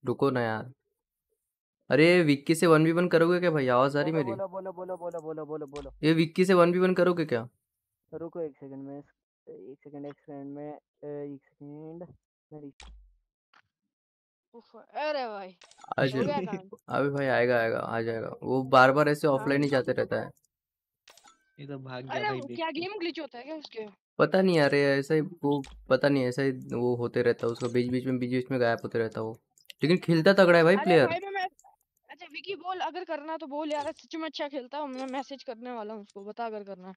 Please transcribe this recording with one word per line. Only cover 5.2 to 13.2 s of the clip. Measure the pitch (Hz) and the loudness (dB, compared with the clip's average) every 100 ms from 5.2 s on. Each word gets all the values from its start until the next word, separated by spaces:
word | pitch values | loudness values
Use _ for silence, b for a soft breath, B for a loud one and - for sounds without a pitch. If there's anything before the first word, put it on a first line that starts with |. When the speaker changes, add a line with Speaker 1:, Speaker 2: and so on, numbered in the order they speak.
Speaker 2:
बोलो, | 156 156 147 | -10 -10 -10
बोलो, | 156 147 | -10 -10
बोलो। | 143 135 - | -12 -16 -2
Speaker 1:
ये | 151 | 2
Vicky | 165 160 - | 2 2 0
से | 185 | 4
वन | 185 170 | 6 6
वी | 180 | 4
वन | 185 | 2
करोगे | 180 180 175 | 4 2 2
क्या? | 151 120 117 _ _ _ _ _ _ | 0 -4 -4 _ _ _ _ _ _
Speaker 2:
रुको | 160 165 175 | -14 -12 -10
एक | 160 135 | -10 -10
second | 139 135 139 | -16 -14 -14
में, | 139 | -14
एक | 147 _ _ _ - 90 95 139 | -18 _ _ _ -20 -20 -18 -20
second, | 147 143 143 | -18 -14 -14
एक | 143 | -14
second | - 143 139 | -16 -14 -12
में, | 143 147 | -12 -12
अ, | 147 _ _ | -14 _ _
एक | 143 147 143 139 | -12 -10 -10 -14
second, | _ _ 143 147 156 170 175 - _ _ _ | _ _ -18 -16 -16 -16 -18 -20 _ _ _
मेरी | 151 143 _ - - - _ | -20 -20 _ -20 -20 -20 _